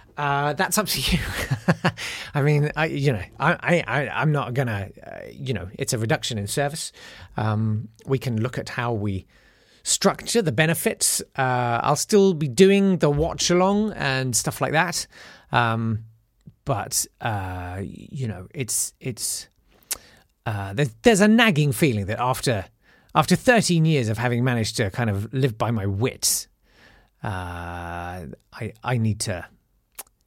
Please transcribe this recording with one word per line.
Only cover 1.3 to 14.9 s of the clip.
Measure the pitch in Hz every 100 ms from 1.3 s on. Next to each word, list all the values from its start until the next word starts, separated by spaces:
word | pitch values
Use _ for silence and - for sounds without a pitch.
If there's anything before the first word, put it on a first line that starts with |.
| - - 123 - 165
<laughs> | 180 - - - -
I | 147
mean, | 143 147 147 147
I, | 160
you | 143 143
know, | 107 - -
I, | 143
I, | 170 123 165 -
I, | 127 123 92
I'm | 147
not | 147 117
gonna, | 123 123 104 98 - -
uh, | 50 52
you | - 131
know, | 90 87
it's | - 131
a | 117
reduction | 110 156 - 110
in | 101
service. | - 143 160 - - - - - -
Um, | 107 110 110 107 - - -
we | 135
can | 131 113
look | 123 -
at | -
how | - 120
we | 113 104 95 - _ _ _ _ _
structure | - - 196 - - 233
the | 165
benefits. | 120 160 165 226 - - - - -
Uh, | 131 123 120 117
I'll | - 147
still | - 208 196
be | 160 147
doing | 117 190 196 196 180
the | 156
watch | 143 165 - -
along | 175 185 208 214
and | - 139 131 131 120
stuff | - -
like | 131
that. | 151 175